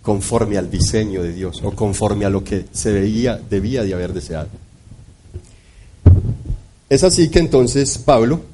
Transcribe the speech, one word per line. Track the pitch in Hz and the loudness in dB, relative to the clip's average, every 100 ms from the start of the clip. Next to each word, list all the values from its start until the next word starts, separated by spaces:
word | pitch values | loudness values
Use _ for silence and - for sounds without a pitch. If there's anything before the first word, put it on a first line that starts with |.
conforme | - 104 - 117 107 101 | 0 -2 0 -2 0 -2
al | 90 | -4
diseño | 90 90 110 107 95 | 0 0 0 -2 -4
de | 85 | -6
Dios, | 87 92 85 | -6 -8 -6
o | 101 | -8
conforme | 101 107 95 107 101 | -4 -4 -2 -2 0
a | 101 | 0
lo | 98 | -2
que | 98 98 - | -2 -6 -6
se | - 113 | -6 -2
veía, | 101 98 107 123 107 - | 0 0 0 -2 -4 -4
debía | 101 101 131 | -4 -2 -2
de | 104 | -2
haber | 90 90 | -4 -6
deseado. | 92 80 80 76 - - - - - - - - - - - - - - - - - - - - - - _ _ | -6 -8 -10 -10 -14 -20 -20 -20 -20 -20 -20 -18 -18 -18 -20 -20 -20 -20 2 6 6 4 -6 -6 -8 -8 _ _
Es | 135 | 2
así | 180 180 160 | 4 4 4
que | 180 | 4
entonces | 160 170 - 135 135 - | 4 4 4 2 -2 -2
Pablo | - 131 117 165 - | 2 4 4 0 -6